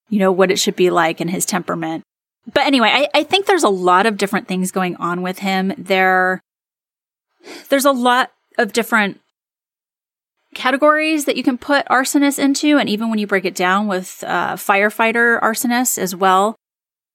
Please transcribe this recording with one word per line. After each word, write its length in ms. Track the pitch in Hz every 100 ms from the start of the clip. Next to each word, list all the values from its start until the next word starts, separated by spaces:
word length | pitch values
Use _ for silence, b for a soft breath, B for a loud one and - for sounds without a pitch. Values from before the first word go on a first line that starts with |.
| -
you 80 | 202
know, 140 | 190
what 180 | 185 185
it 80 | -
should 180 | - 185
be 140 | 180
like 300 | 175 165 165
and 80 | 170
his 160 | 180 -
temperament. 560 | 180 - 160 160 165 - _ _ _ -
But 140 | 294 262
anyway, 240 | 269 214
I, 180 | 247 294
I 100 | 294 294
think 200 | 381 392
there's 160 | 370
a 60 | 208
lot 380 | 190 180 180 220
of 100 | 202
different 300 | 202 190 -
things 240 | 185 185
going 240 | 196 180 165
on 260 | 170 175
with 160 | 180 185
him. 340 | 196 190 190 -
There, 640 | 180 190 185 185 185 185 _ _ _ _ _ _ _ _ _ _ - B B
there's 160 | 277 277
a 60 |
lot 400 | 262 247 247 - _ _ -
of 160 | 233
different 460 | 233 220 233 202 - _ _ _ _ _ _ _ _ _ _ _ _ _
categories 720 | - 254 269 302 302 311 311 -
that 100 | -
you 60 |
can 140 | 262 247
put 280 | - 285 -
arsonists 520 | 247 269 294 285 277
into. 380 | 277 277 302 294
And 120 | 214
even 200 | 208 226
when 100 | 214
you 80 | 202
break 180 | 196 180
it 100 | 185
down 320 | 180 196 214
with, 360 | 185 185 - -
uh, 280 | 175 - 175
firefighter 840 | - 196 208 208 226 233 233 233
arsonists 560 | 220 226 240 240 254 -
as 180 | 180 180
well, 400 | 190 185 208 226 _ _ _ _ _